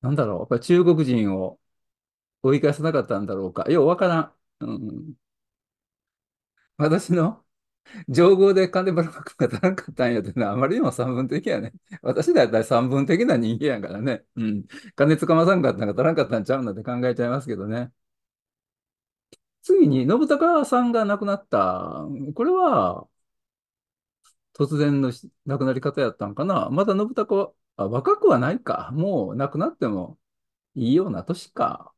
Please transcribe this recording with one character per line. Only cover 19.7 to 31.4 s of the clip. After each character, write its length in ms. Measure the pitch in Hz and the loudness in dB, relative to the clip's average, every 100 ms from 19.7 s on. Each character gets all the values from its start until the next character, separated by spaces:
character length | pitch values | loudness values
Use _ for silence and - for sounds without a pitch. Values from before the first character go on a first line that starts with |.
| 392 311 | 4 6
に、 180 | 131 131 | 4 2
信 220 | 226 285 | 2 2
孝 360 | 285 330 339 | 2 4 2
さ 180 | 277 247 | 2 2
ん 100 | 240 | 2
が 120 | 233 | 2
亡 160 | 208 202 | 0 -2
く 40 | |
な 100 | 202 | -2
っ 120 | 196 - | -4 -2
た。 580 | 113 95 90 90 71 78 110 139 | 0 0 0 -6 -8 -10 -10 -10
こ 100 | 151 | -4
れ 60 | 262 | 0
は、 580 | 370 359 220 92 87 - _ _ _ _ _ _ _ _ _ _ _ _ _ _ | 2 2 2 0 -2 -12 _ _ _ _ _ _ _ _ _ _ _ _ _ _
突 220 | _ 143 151 | _ -2 0
然 240 | 147 143 | 2 2
の 120 | 131 | 0
し、 180 | 123 - _ - | -4 -16 _ -8
亡 120 | 139 | -2
く 60 | |
な 80 | 131 | -2
り 80 | 131 | -2
方 200 | 117 - | -4 -2
や 100 | 127 | -2
っ 60 | - | -2
た 100 | 101 | -10
ん 80 | |
か 100 | 104 | -6
な。 240 | 160 180 98 | -2 -2 -2
ま 140 | 139 | 0
だ 100 | 202 | 0
信 200 | 196 214 | 0 -2
孝 220 | 254 214 196 | -4 -2 -2
は、 160 | 196 _ _ _ | -2 _ _ _
あ、 120 | 98 | -4
若 300 | 117 220 415 | -2 0 2
く 100 | 415 | 4
は 100 | 135 | 4
な 140 | 123 | 2
い 80 | 220 | -4
か。 300 | - 113 - | -4 -6 -6
も 380 | 135 185 175 95 | -4 -2 -2 -4
う 60 | 107 | -4
亡 140 | 139 | -6
く 80 | 147 | -4
な 100 | 220 | -6
っ 80 | 330 | -4
て 100 | 127 | -4
も 300 | 101 90 - _ _ _ _ _ | -4 -8 -14 _ _ _ _ _
い 160 | 135 120 | -6 0
い 20 | |
よ 120 | 147 190 | 2 0
う 40 | |
な 140 | 95 | -6
年 280 | 87 170 | -6 -8